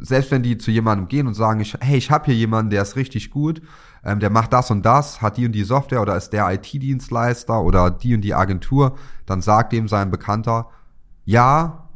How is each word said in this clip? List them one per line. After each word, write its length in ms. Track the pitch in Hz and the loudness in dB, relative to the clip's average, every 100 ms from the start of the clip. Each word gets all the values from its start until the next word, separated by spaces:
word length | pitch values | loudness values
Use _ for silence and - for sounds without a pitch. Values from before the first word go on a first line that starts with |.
selbst 300 | - 131 135 | 0 0 2
wenn 120 | 135 | 0
die 140 | 120 117 | 0 -2
zu 140 | - | 0
jemandem 360 | 110 113 101 90 | 2 2 0 0
gehen 200 | 139 135 | -2 -2
und 60 | |
sagen, 260 | 104 110 110 | 0 0 0
ich, 180 | 104 - | -4 -4
hey, 160 | 127 139 | 0 0
ich 120 | - | 2
hab 160 | 151 151 | 0 2
hier 100 | 117 | 0
jemanden, 340 | 113 110 110 | 0 0 0
der 120 | 101 | -2
ist 140 | 101 135 | -2 -4
richtig 340 | 131 - - | -6 -6 -6
gut, 320 | 143 151 160 - - - - | -4 -4 -4 -12 -20 -20 -12
ähm, 160 | - 104 | -6 -2
der 100 | 104 | 2
macht 240 | 110 110 | 2 2
das 180 | 127 123 | 0 2
und 140 | 101 110 | 2 4
das, 360 | 135 143 - | 4 2 -4
hat 160 | 110 104 | -4 -2
die 80 | 120 | -2
und 60 | |
die 120 | 107 | -2
Software 380 | 101 127 127 127 | 0 -2 0 -2
oder 140 | 104 92 | 0 -2
ist 160 | - | -2
der 200 | 104 95 | -2 -2
I-T-Dienstleister 1080 | 95 - 143 135 131 - 117 120 120 - 113 | -2 -6 -8 -4 -4 -4 -2 -2 -2 -2 0
oder 300 | 87 92 90 | 4 4 4
die 240 | 85 123 117 | 2 0 0
und 60 | |
die 120 | 101 | 2
Agentur, 640 | - 95 92 - 135 135 135 - - - | 0 0 -2 0 2 2 0 -10 -10 -4
dann 160 | 95 | -2
sagt 320 | 107 107 117 | 4 4 4
dem 140 | 117 110 | -2 0
sein 220 | 104 95 | -2 0
Bekannter, 600 | 90 - 104 113 113 113 - - - - - - | -4 -2 -4 -2 -4 -4 -14 -20 -20 -20 -14 0
„Ja, 640 | 113 123 151 165 160 - | 4 4 4 0 -6 -16